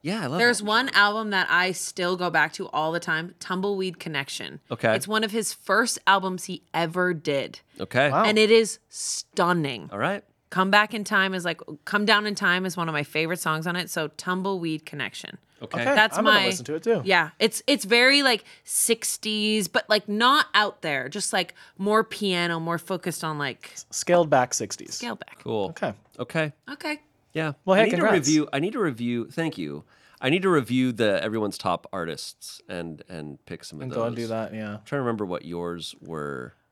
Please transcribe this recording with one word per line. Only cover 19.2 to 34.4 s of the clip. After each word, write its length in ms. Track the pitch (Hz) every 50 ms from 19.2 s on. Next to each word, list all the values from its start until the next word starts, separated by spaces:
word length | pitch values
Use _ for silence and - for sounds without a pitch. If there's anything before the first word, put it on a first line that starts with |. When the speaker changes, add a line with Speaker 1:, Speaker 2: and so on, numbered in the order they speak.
| - 214 214 214 208 214 214 214 196
Speaker 2:
but, 200 | - - 220 - -
like, 180 | 214 214 208 -
not 380 | 202 214 233 254 277 302 285 - -
out 280 | 202 214 202 - _
there. 280 | - 160 143 135 127 120
Just, 240 | - 175 185 - -
like, 200 | 190 180 - - - - - _
more 260 | - 190 208 214 220 220
piano, 560 | 220 - - 208 196 180 175 175 175 170 165
more 180 | 165 165 170
focused 460 | 165 - - 190 170 - - 151 - -
on, 140 | 160 156
like, 340 | 147 143 135 117 _ - - -
Speaker 3:
S-, 120 | - - _
scaled 380 | - - - - 175 175 170 151
back 240 | 147 131 127 - -
sixties. 420 | - 113 98 - - - - -
Speaker 2:
scaled 240 | - - 240 - -
back. 200 | - - - _ -
Speaker 1:
Cool. 260 | - 117 107 98 87
Speaker 3:
Okay. 240 | 82 - 208 135 101 - _ _ _
Speaker 1:
Okay. 360 | - 123 - - 165 156 151 - _ _ -
Speaker 2:
Okay. 300 | 285 _ - 302 302 285 _ _ _ _ _ _ _
Speaker 1:
Yeah. 200 | 156 160 156 143 _ _
Speaker 3:
Well, 100 | 185 190
hey, 60 | 196
Speaker 1:
I 40 | 226
need 60 | -
Speaker 3:
congrats. 220 | - 175 - 220 196
Speaker 1:
to 40 | 175
review, 300 | 131 139 156 156 147 -
I 80 | - 139
need 140 | 160 202 220
to 60 | 262
review, 480 | 202 160 123 107 120 120 120 120 113 -
thank 260 | - - 165 156 -
you. 260 | - 82 73 71 76 - _ _ _ _ _ _ _
I 80 | - 131
need 120 | 156 196
to 80 | 185 190
review 420 | 175 147 123 107 127 127 127 127
the, 300 | 120 101 117 104 98 85 80
everyone's 340 | 110 107 113 107 101 92
top 300 | - - 95 87 85 - - -
artists 680 | 95 85 82 76 - - - - _ - - - - _
and, 360 | - 92 87 85 82 80 73 -
and 360 | _ 92 80 76 73 71 - _
pick 180 | - 85 80 -
some 160 | - 82 73
of 40 | -
Speaker 3:
And 80 | 127
go 120 | - 117 113
and 120 | 117 120
Speaker 1:
those. 60 | 117 117
Speaker 3:
do 40 | 113
that, 240 | 113 113